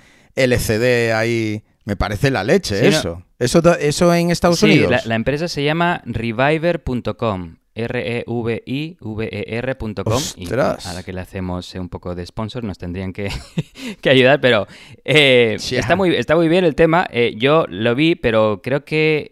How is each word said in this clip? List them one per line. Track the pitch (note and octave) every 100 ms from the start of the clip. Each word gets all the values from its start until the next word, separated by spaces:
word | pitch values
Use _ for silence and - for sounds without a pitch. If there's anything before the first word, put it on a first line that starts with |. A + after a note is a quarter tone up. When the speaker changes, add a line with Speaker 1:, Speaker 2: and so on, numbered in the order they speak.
| _ _ _
Speaker 1:
L | - B2+ A#2+
C | - G#2+
D | B2 A#2+ A#2
ahí. | A2 A#2 A#2 A2 G#2+ - _
Me | A2 G2+
parece | G2 G2+ C3+
la | A#2
leche | G#2 F#3 - G2+
Speaker 2:
Sí, |
no. | C3+
Speaker 1:
eso. | D#3 E2+ F2 - -
¿Eso | B2 E3+
da-, | E3+
eso | D#3+ D3 - F3
en | E3+ E3+
Estados | E3+ F3 E3+
Speaker 2:
Sí, | D#3
Speaker 1:
Unidos? | D3+ F2+
Speaker 2:
la, | B2
la | A2+
empresa | A2+ B2 D3 E3+
se | D3
llama | C#3+ E3 E3+ F3+
reviver | - A2 A#2 A2 C#3 D#3+ E3+ E3
punto | - B2 A2 -
com. | A#2 F#2+ E2+ D#2+ _
R | A2 A#2 B2 - A#2
E | -
V | A#2+ A#2 A2 -
I | C3 D#3+ F3+
V | G#2+ G#2+ A2
E | G#2 - A2+
R | B2+ C3
punto | A2 G2+
com. | F#2+ A#2+ A#2 -
Y |
Speaker 1:
Ostras. | F2 B2+ - - F#2
Speaker 2:
ahora | F2
que | F#2
le | F#2
hacemos, | F2+ F#2+ F#2 F2+ -
eh, | F#2
un | F2+
poco | F2+ F#2
de | F2 F2
sponsor, | - A2 B2
nos | A2 -
tendrían | F2+ F2+ F#2+
que, | G2+ G2 - - -
<laughs> | - - C4 G3
que | E3+
ayudar, | C3 B2+ D3
pero, | C3 A2 - - - - -
eh, | D3+ C#3 B2 A#2 G#2+
Speaker 1:
Ya. | - B2
Speaker 2:
está | A#2+ F3+
muy, | F#3
está | C3 A#2+ E3
muy | E3
bien | F3+ F3
el |
tema. | B2+ D#3+ E3+ -
Eh, | A#2+ A#2 G#2+
yo | C3 D#3+ -
lo | F2+ A#2
vi, | A#2+ D#3+
pero | E3 B2 A2 G#2+ G2+
creo | B2 C#3
que, | - D#3 D#3 D3+ -